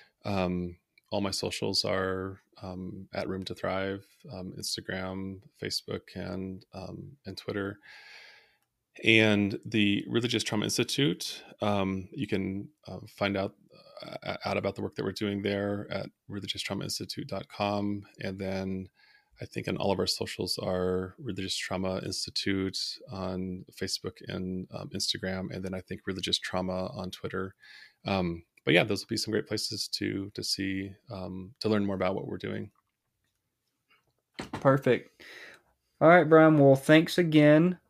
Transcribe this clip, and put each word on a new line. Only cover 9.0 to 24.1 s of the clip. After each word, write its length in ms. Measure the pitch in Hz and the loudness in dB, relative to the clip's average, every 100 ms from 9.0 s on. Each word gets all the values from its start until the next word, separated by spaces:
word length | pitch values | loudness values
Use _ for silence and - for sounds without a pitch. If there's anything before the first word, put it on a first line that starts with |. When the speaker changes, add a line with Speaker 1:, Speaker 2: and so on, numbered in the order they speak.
Speaker 1:
And 560 | - 113 110 104 101 - | 4 6 6 4 2 -2
the 400 | - 113 101 101 - | -2 2 2 2 0
Religious 340 | 117 117 113 | -2 0 -2
Trauma 220 | - 107 | -2 -2
Institute, 760 | 104 - 139 - 143 180 - - - - | -2 -2 -2 0 0 0 -6 -10 -16 -4
um, 460 | 104 101 95 95 95 | -2 0 0 -4 -8
you 140 | - 101 | -8 -4
can, 420 | 98 95 95 104 _ - | -2 -2 -6 -8 _ -16
uh, 120 | - 104 | -14 -14
find 280 | - 101 98 | -2 0 0
out, 180 | 98 - _ - - - - - | -2 -6 _ -20 -20 -18 -14 -10
uh, 120 | - 98 | -6 -4
out 120 | 101 98 | -2 0
about 180 | 98 98 | -2 -4
the 60 | |
work 120 | 98 - | -8 -4
that 80 | |
we're 80 | 101 | -6
doing 300 | 98 104 101 | -2 -2 -2
there 440 | 101 101 101 104 - | -2 0 -2 -4 -4
at 160 | 98 - _ - | -6 -8 _ -12
religiostraumainstitute 960 | 101 95 - - 98 95 - 101 - 139 | -10 -8 -8 -6 -6 -6 -6 -8 -10 -8
dot 200 | 95 - | -8 -10
com. 540 | - 101 104 101 101 98 - | -4 -2 0 -2 -4 -8 -10
And 180 | 95 95 | -8 -6
then 500 | 98 95 95 95 95 _ _ _ _ _ | -4 -4 -4 -6 -8 _ _ _ _ _
I 60 | - | -8
think 220 | - - | -6 -4
on 100 | 95 | -2
all 120 | 98 | 0
of 80 | 95 | 2
our 80 | 92 | 0
socials 520 | - 104 - 92 - | -2 -4 -4 -4 -2
are 560 | 101 92 90 92 92 - | -2 0 0 0 -4 -8
Religious 380 | 135 95 95 - | -8 -6 -6 -6
Trauma 440 | - 92 95 92 | -4 -2 -2 -4
Institute 720 | - 95 - - - 98 95 - - - - | -4 -6 -6 -4 -2 0 -2 -4 -6 -8 -12
on 540 | 98 92 92 92 92 - | -8 -6 -4 -6 -8 -12
Facebook 460 | - 95 - 98 | -10 -6 -6 -8